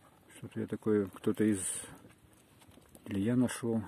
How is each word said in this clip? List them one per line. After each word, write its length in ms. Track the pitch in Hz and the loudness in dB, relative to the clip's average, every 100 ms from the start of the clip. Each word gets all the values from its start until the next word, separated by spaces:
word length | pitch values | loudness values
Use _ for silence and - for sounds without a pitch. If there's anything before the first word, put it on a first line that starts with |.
| - - - - | -20 -20 -20 -16
Что-то 240 | 110 - | -12 -8
я 80 | 107 | -6
такое, 380 | 107 - 107 98 | -4 2 2 2
кто-то 360 | - - 104 | -2 -2 2
из, 160 | 107 101 92 - - - - - - - _ - - - - - - | 2 2 -2 -8 -10 -18 -20 -20 -20 -20 _ -20 -20 -20 -20 -18 -6
или 120 | 101 | -2
я 160 | 101 | 2
нашел, 480 | 123 120 - 120 113 | 2 2 0 -2 -2